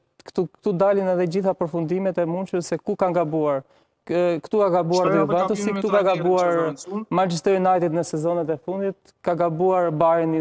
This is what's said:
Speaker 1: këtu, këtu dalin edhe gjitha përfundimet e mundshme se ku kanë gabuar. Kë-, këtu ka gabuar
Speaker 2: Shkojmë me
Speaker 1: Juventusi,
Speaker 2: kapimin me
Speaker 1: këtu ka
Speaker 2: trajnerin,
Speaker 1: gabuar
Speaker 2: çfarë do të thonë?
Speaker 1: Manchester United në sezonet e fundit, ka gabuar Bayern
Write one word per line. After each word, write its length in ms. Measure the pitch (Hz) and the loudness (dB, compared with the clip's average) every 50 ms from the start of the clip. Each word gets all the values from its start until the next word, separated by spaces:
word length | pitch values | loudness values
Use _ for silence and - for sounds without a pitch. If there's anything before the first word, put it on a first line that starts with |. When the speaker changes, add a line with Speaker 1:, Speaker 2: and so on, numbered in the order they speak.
| _ _ _ _ - - | _ _ _ _ -20 -6
Speaker 1:
këtu, 180 | - - 180 - | -4 -4 -4 -4
këtu 240 | _ _ - 214 185 | _ _ -4 -2 0
dalin 320 | 165 196 196 202 196 190 185 | 2 2 2 2 2 0 0
edhe 180 | 185 175 180 | 0 0 0
gjitha 280 | 175 160 196 185 190 180 | 0 0 0 0 0 -2
përfundimet 600 | - 180 156 160 170 165 151 175 190 196 190 175 180 | -2 -2 -4 -2 -4 -2 -2 -2 -2 -2 -2 -2 -2
e 60 | 175 160 | -2 -2
mundshme 320 | 170 185 196 - - 180 | -2 -4 -6 -4 -4 -4
se 140 | 165 - 175 160 | -4 -4 -6 -4
ku 160 | - - 202 | -4 -4 -2
kanë 220 | - 196 185 170 180 | 0 0 0 2 0
gabuar. 460 | 170 151 156 160 151 147 143 135 - _ _ _ _ _ _ _ _ | 0 0 0 0 0 0 0 -2 -4 _ _ _ _ _ _ _ _
Kë-, 320 | - 160 175 175 175 170 156 - | -4 0 0 2 0 0 -2 -4
këtu 160 | - - 214 | -2 0 2
ka 60 | 202 190 170 | 2 2 2
gabuar 320 | 180 170 160 175 180 180 190 | 2 2 2 2 2 2 2
Speaker 2:
Shkojmë 80 | - | 2
me 80 | 160 156 | 2 2
Speaker 1:
Juventusi, 380 | 139 165 175 190 190 214 202 | 2 2 0 0 0 -2 -2
Speaker 2:
kapimin 120 | 202 220 202 | -2 -2 -2
me 60 | 196 | -2
Speaker 1:
këtu 80 | 196 - | -2 0
ka 80 | 196 202 | 2 2
Speaker 2:
trajnerin, 240 | 190 190 185 165 | 2 2 2 2
Speaker 1:
gabuar 260 | 165 180 185 180 180 175 | 2 2 2 2 2 2
Speaker 2:
çfarë 200 | 170 170 165 156 | 2 0 0 -2
do 20 | |
të 160 | 143 - - | -4 -8 -10
thonë? 180 | 175 196 214 220 - | -10 -8 -8 -6 -2
Speaker 1:
Manchester 460 | 175 170 190 185 175 160 - 208 196 190 | 0 0 0 0 0 -2 0 0 2 2
United 380 | 185 185 185 180 170 170 156 170 | 2 2 2 2 0 0 -2 -2
në 60 | 160 | -4
sezonet 460 | - - 156 151 170 175 175 165 147 | -4 -4 -4 -2 -2 -2 -2 -2 -4
e 40 | 160 143 | -4 -6
fundit, 520 | - - - 98 98 98 - _ _ - _ _ - | -6 -8 -8 -6 -6 -6 -8 _ _ -20 _ _ -4
ka 100 | 185 175 | -4 -2
gabuar 560 | 160 175 175 160 156 180 185 185 180 175 170 | 0 -2 -2 0 0 0 2 2 2 0 0
Bayern 420 | 156 151 170 165 165 170 160 160 160 160 | 0 2 2 4 4 2 2 0 0 0